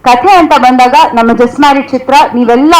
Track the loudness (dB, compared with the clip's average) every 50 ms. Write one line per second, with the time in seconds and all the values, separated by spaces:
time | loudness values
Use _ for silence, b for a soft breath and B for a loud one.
0 | 0 0 -2 0 2 2 2 2 2 2 0 0 2 0 2 2 0 2 2 0
1 | 0 0 -2 -2 -2 -2 0 0 -2 -2 0 -2 0 0 0 -2 -4 -6 -8 -8
2 | -4 0 0 0 0 0 -2 -4 -2 0 0 0 0 2 2